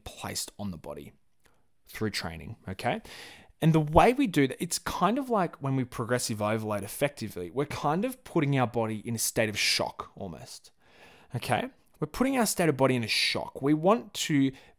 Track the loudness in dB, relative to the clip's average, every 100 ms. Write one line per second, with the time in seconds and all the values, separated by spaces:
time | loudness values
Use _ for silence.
0 | -12 -12 -8 -8 -8 -8 -8 -8 -10 -12
1 | -14 -20 _ _ _ _ _ _ -14 -6
2 | -4 -4 -6 -8 -12 -12 -12 -6 -4 -4
3 | -8 -18 -18 -20 -18 0 4 4 6 6
4 | 6 6 2 4 2 2 -4 -4 -4 0
5 | 2 2 0 0 0 -2 -2 0 -2 -4
6 | 0 0 0 0 0 0 0 -4 -4 -2
7 | -2 -2 -10 -8 -8 -4 -4 -2 0 0
8 | -2 -6 -4 0 2 2 2 0 -2 -2
9 | -4 -2 -2 0 0 2 0 0 -2 -6
10 | -14 -10 -10 -12 -14 -18 -20 _ _ -20
11 | -20 -20 -10 -6 0 0 0 -8 _ -8
12 | -6 -2 0 2 2 2 2 4 4 4
13 | 0 0 0 -2 -6 -2 2 4 4 4
14 | 2 -6 0 2 2 0 -16